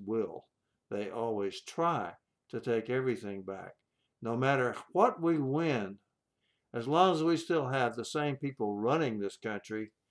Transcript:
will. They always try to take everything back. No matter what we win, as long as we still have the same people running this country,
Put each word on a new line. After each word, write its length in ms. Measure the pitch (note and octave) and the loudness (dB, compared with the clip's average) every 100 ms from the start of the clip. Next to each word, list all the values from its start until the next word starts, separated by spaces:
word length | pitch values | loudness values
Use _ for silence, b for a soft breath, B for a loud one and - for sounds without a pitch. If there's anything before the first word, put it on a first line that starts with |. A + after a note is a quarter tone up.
| G2+ | -2
will. 400 | A2+ F#2 E2 - _ _ _ - | 0 -2 -6 -16 _ _ _ -8
They 200 | G2+ G#2 | -6 -4
always 520 | A#2+ A#2 G#2+ G2 - | -4 -2 0 -2 -4
try 520 | - - E3+ D3+ F2 - _ _ _ | -8 -2 0 0 -2 -8 _ _ _
to 100 | A#2+ | -6
take 300 | B2 A2+ A2+ | 0 0 0
everything 540 | B2+ C3 G#2+ G2+ G2 | 0 0 -2 -4 -8
back. 300 | F#2+ F#2+ F#2 - _ _ _ _ | -8 -10 -12 -18 _ _ _ _
No 140 | A#2 A#2+ | -4 0
matter 400 | C3 C#3 B2 G#2 - | 2 4 2 -2 -2
what 280 | F3 A#3+ E3+ | 4 4 4
we 160 | E3 D#3+ | 2 2
win, 640 | C3 D3 E3 B2 F#2+ G2+ _ _ _ _ _ _ _ | 2 0 2 0 -2 -8 _ _ _ _ _ _ _
as 140 | A#2+ A#2 | -6 2
long 280 | D#3 F#3 D#3+ | 4 6 4
as 80 | |
we 140 | E3 D#3+ | 2 2
still 300 | - E3+ C3 | 2 0 2
have 280 | C3+ A#2+ A2+ | 2 0 -2
the 100 | A2+ | -4
same 300 | D#3 D3 B2+ | -2 -2 -2
people 400 | C#3 C3 G#2+ G2+ | -4 -2 -2 0
running 440 | A2 D#3+ C#3+ G#2+ | 2 2 2 0
this 180 | G2 - | -4 -6
country, 540 | A2 G2+ - A2 G#2+ _ _ | -6 -6 -6 -8 -8 _ _